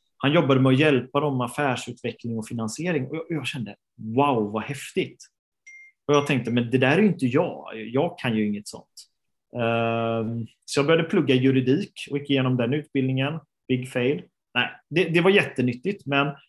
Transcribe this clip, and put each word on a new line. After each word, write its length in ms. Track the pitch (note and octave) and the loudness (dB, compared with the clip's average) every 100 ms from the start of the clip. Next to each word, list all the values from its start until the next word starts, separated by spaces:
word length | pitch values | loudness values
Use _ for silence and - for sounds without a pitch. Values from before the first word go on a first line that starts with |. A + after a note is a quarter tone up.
| _ _ | _ _
han 160 | C3+ | 2
jobbade 280 | E3 C#3 C3 | 4 4 4
med 120 | C3 | 4
att 60 | C3 | 4
hjälpa 420 | D#3 C3 B2 C#3+ | 4 2 0 -2
dem 180 | D3+ C3 | 0 -2
med 60 | |
affärsutveckling 920 | A#2+ - C#3+ A#2 - - A#2 A2 A#2 A2+ | -4 -2 -2 -2 -6 -8 -8 -8 -8 -8
och 100 | G#2+ | -8
finansiering. 580 | A#2+ A2 B2+ F3 D#3 C3 | -6 -6 -6 -4 -4 -4
Och 100 | D#3 | -8
jag, 80 | - | -6
jag 180 | D#3+ B2+ | -6 -6
kände, 300 | C#3+ G#2 - _ - | -8 -10 -12 _ -14
wow, 560 | A2 A#2 C#3+ B2 G#2 | -4 0 2 2 -2
vad 100 | G#2+ | -4
häftigt. 640 | G#2 C#3 - - - - - _ _ _ - - - _ - | -6 -10 -6 -6 -6 -10 -20 _ _ _ -20 -20 -20 _ 2
Och 60 | |
jag 120 | D3 C#3+ | 2 4
tänkte, 240 | C3+ A2+ | 0 2
men 200 | A#2+ A#2 | 0 2
det 80 | B2+ | 2
där 200 | C3 E3 | 4 4
är 40 | |
ju 60 | G#3+ | 4
inte 180 | D#3 B2+ | 2 0
jag. 460 | C3+ E3+ D#2 - | 0 0 -6 -12
Jag 440 | A2+ A2 B2 F3 - | -12 -4 -2 -2 -4
kan 180 | B2+ A2 | -2 0
ju 100 | G#2 | 0
inget 220 | G#2 - | -4 -10
sånt. 160 | - _ - - _ _ _ _ A#2+ | -18 _ -20 -20 _ _ _ _ -4
Ehm, 920 | A#2 A#2 A2+ A2+ A2+ A2+ A2+ A#2 A2+ _ | -2 0 -2 -2 -2 -2 -4 -6 -10 _
så 160 | - C#3+ | -4 -2
jag 60 | C#3+ | 2
började 220 | E3 E3 | 2 2
plugga 260 | G3 C#3 | 0 4
juridik 760 | C3 C3 C3+ B2+ D3+ G3+ - - | 4 4 4 2 0 -2 -12 -8
och 80 | C#3+ | -8
gick 120 | C#3 | -2
igenom 260 | C3+ B2+ B2+ | 0 2 0
den 180 | A#2 | 0
utbildningen. 640 | D3+ D3 C#3 C3 C3 C#3 D#3+ - _ - | -2 -4 -4 -2 -2 -4 -6 -14 _ -4
Big 240 | B2+ B2+ | -4 -2
fail. 300 | B2+ B2 E3+ - _ _ | -2 0 -2 -6 _ _
Nej, 160 | B2 A#2 - _ | -4 -4 -8 _
det, 140 | D3 | 0
det 160 | E3+ E3 | 2 4
var 100 | F3+ | 6
jättenyttigt, 760 | G3 - - B2 A#2+ F#3 G3+ - | 4 2 0 -2 -2 -6 -8 -2
men 220 | C#3 D3+ D3+ | 0 0 -4